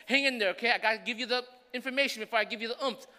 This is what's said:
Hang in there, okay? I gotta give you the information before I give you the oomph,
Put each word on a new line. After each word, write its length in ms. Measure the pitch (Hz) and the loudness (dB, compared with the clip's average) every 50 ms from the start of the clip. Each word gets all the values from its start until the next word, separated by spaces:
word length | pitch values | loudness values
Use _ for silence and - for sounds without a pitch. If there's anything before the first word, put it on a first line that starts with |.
| - | -2
Hang 180 | - 247 277 277 | 2 2 4 4
in 140 | 269 254 233 | 2 2 2
there, 100 | 208 185 | 0 0
okay? 200 | 190 - 233 233 | 0 0 2 2
I 80 | 226 185 | 2 4
gotta 180 | - 220 220 | 4 2 0
give 220 | 208 185 220 240 214 | 0 -4 -6 -4 -4
you 80 | 254 | -2
the 180 | 214 247 247 247 - - - _ - | -2 -2 -2 -2 -6 -18 -20 _ -8
information 520 | - 247 247 269 254 277 277 254 - 220 214 | -8 -6 -4 -2 0 2 2 2 0 -4 -6
before 160 | - 233 220 | 0 0 0
I 40 | 214 | 0
give 160 | 190 233 208 | 0 -4 -6
you 100 | 233 226 | -6 -6
the 140 | - - 277 | -4 -2 -2
oomph, 220 | 262 208 - - - - | -2 -2 -4 -12 -20 -20